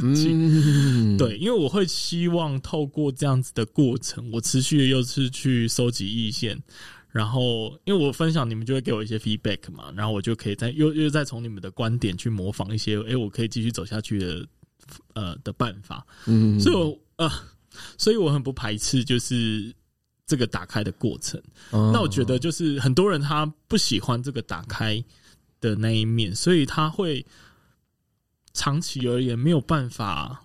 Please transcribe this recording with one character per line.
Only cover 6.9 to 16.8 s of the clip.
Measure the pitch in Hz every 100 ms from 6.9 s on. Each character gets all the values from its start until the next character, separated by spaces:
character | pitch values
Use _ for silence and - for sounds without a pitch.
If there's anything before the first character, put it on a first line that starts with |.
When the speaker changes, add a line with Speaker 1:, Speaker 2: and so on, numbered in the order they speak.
| - _
Speaker 1:
然 | 110 107
后 | 127 123 113 110 -
因 | - 202
为 | 143
我 |
分 | - 160
享， | 160 120
你 | 110
们 | 113
就 |
会 | 135
给 | 120
我 | 110
一 | 110
些 | 110
feedback | 110 107 113 95 -
嘛， | 85 69 85
然 |
后 | 107
我 | 104
就 | 104 113
可 | 107
以 | 101
再， | 117
又， | 131 151
又 | 156 151
再 | 151
从 | 135 113
你 | 117
们 | 101
的 | 95
观 | - 113 120
点 | 104 90
去 | 120
模 | 107 92
仿 | 107 101
一 | 107
些， | - 104
诶， | 107 127
我 | 104
可 | -
以 | 113
继 | 117
续 | 113
走 | 110 90
下 | 104
去 | - 104
的， | 92 82 - _ _ _ - - _
呃， | 110 92 131
的 | -
办 | - 120 101
法。 | - - - - -
Speaker 2:
嗯。 | 110 110 104
Speaker 1:
所 | 101
以 |
我， | 196